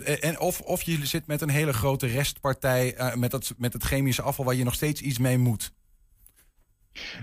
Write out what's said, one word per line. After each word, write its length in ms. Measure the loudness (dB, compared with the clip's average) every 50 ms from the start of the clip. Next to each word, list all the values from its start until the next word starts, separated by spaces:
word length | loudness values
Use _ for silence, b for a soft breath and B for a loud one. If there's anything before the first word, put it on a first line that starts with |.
| -2
eh, 160 | -2 -2 0 0
en 160 | -2 -2 0
of, 220 | 0 -2 -2 -2
of 200 | -2 -2 -2 -2
je 240 | 0 0 -2 -2 0
zit 220 | -2 -4 -4 -2
met 140 | -2 -4 -2
een 80 | 0 2
hele 240 | 2 2 2 2 0
grote 340 | 2 2 2 2 2 0
restpartij, 880 | 0 0 0 0 -2 -2 -2 -2 -2 -2 0 2 2 4 4 2 0 0
eh, 200 | -2 -2 -2 0
met 160 | 0 0 0
dat, 220 | 0 -2 -4 -6 -6
met 160 | -4 -4 -4 -2
het 100 | -2 -2
chemische 380 | 0 2 2 2 2 2 2
afval 240 | 0 -2 -2 0 0
waar 100 | 0 2
je 80 | 2 2
nog 100 | 0 0
steeds 280 | 0 0 -2 -2 -2
iets 160 | -2 -2 0
mee 200 | 2 2 4 4
moet. 360 | 4 4 4 2 0 -4 -8 -12 _ _ _ _ _ _ _ _ _ -20 -20 _ _ _ _ _ _ _ _ _ _ _ _ -18 B B B B B